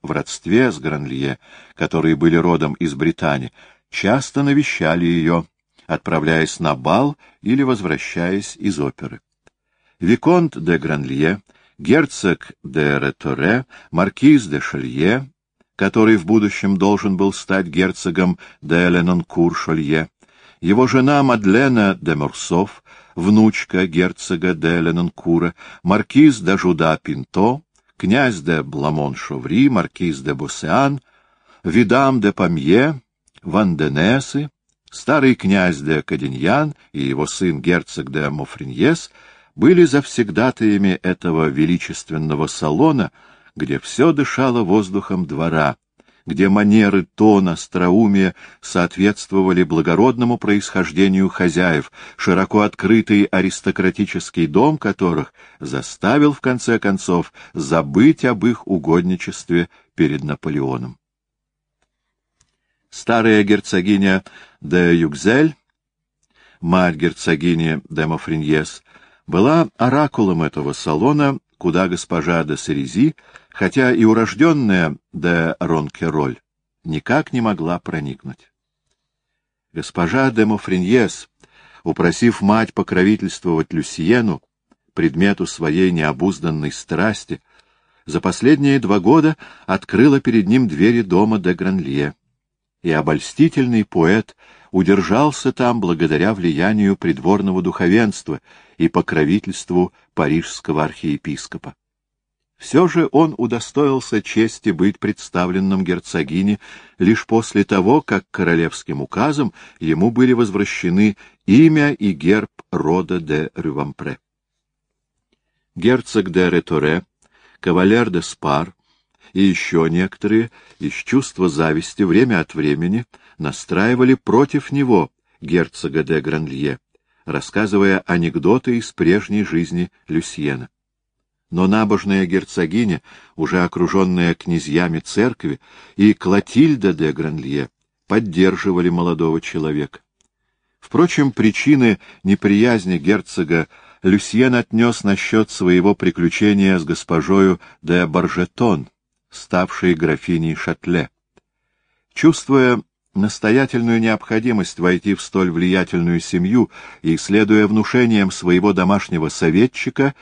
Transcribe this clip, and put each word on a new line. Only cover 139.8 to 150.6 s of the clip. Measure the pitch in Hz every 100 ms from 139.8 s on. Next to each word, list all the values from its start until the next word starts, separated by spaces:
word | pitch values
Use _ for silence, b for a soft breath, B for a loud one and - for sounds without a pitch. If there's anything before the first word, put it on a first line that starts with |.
| 71 - _ _ _ _ _ _ _ _
Впрочем, | - - 170 - 139
причины | - 110 - - 147 120 98 B B
неприязни | 95 98 101 101 120 113 90 90
герцога | 73 104 - - 78 82 78 b b b
Люсьен | 95 101 - 107 127 123
отнес | - 113 120 113
насчет | 101 98 - 110 107
своего | - 90 90 95
приключения | 101 90 87 85 - 104 101 95 92
с |
госпожою | 80 82 - 82 73 98 95 87 b b
де | - 87 87
Баржетон, | 87 87 87 90 - 120 82 64 _ _ _ _
ставшей | - - 90 92 - 92
графиней | 80 80 73 - 85 80
Шатле. | 78